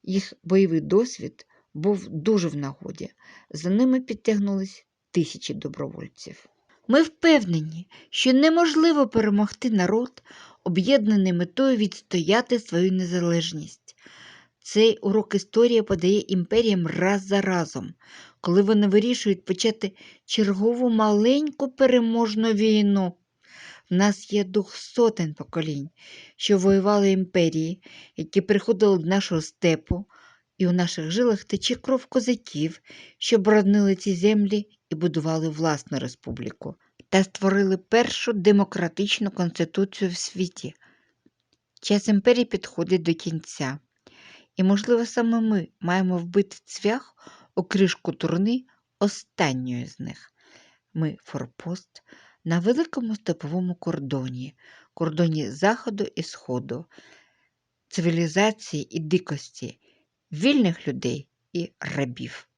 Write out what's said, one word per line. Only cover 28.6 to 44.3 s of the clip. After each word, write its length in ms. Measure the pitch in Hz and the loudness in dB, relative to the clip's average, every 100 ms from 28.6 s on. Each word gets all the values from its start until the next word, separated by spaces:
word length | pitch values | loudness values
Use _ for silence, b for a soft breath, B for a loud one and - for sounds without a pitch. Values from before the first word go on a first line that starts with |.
| - 196 208 185 | 0 2 4 2
до 80 | 160 | 2
нашого 360 | 196 - 165 | -2 0 -4
степу, 640 | 156 _ 175 160 _ 180 202 b b b _ _ | -4 _ 0 0 _ -8 -8 b b b _ _
і 100 | 180 | 0
у 40 | |
наших 400 | 180 175 - 156 | 2 0 -4 -4
жилах 320 | 190 247 208 | 0 0 0
тече 320 | - - - 247 | -4 -6 -4 -6
кров 300 | - 262 - | -2 -4 0
козаків, 760 | 262 247 233 - 147 156 - B B B B | -2 0 -4 -4 -6 -6 -6 B B B B
що 200 | - 226 | 0 2
боронили 580 | 190 214 196 208 202 190 | 4 4 4 4 2 0
ці 200 | 202 175 | -2 0
землі 540 | 202 214 202 208 208 _ _ | 2 2 2 -2 -6 _ _
і 60 | 160 | -2
будували 540 | 175 160 156 160 160 | -2 -2 -2 -2 -4
власну 500 | 151 160 147 - 135 | -2 -2 -2 -4 -6
республіку, 760 | 123 - 131 117 - - - - b b _ | -6 -10 -12 -10 -10 -12 -16 -16 b b _
та 140 | 190 | 0
створили 540 | 190 - 196 196 196 185 | 0 -2 0 2 0 -2
першу 560 | _ 226 233 - - | _ 2 2 -2 -4
демократичну 960 | 214 180 202 196 185 175 - 202 - 196 | 2 4 4 2 -2 -4 -4 -4 -2 -4
конституцію 800 | - 175 - 165 - 196 - 190 | -2 -4 -2 -2 0 -4 -2 -6
в 60 | 175 | -4
світі. 560 | - 180 180 - - - b b b b _ _ _ _ _ _ | -10 -6 -6 -6 -16 -16 b b b b _ _ _ _ _ _
Час 260 | - 202 220 | 0 0 2
імперії 380 | 202 214 247 240 | 2 4 2 2
підходить 560 | 180 - - 165 185 | -4 -6 -8 0 0
до 120 | 165 | 0
кінця. 640 | 165 170 160 - - 135 143 _ _ B B B | -2 -4 -8 -10 -8 -8 -8 _ _ B B B